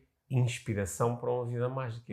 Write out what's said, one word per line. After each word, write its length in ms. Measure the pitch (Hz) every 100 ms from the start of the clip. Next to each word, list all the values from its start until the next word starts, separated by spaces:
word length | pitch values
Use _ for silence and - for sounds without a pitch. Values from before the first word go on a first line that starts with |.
| _ _ -
inspiração 880 | 127 123 - - 101 98 - 120 120
para 120 | 123
uma 140 | 123 120
vida 240 | 120 123
mágica, 360 | 135 127 113 -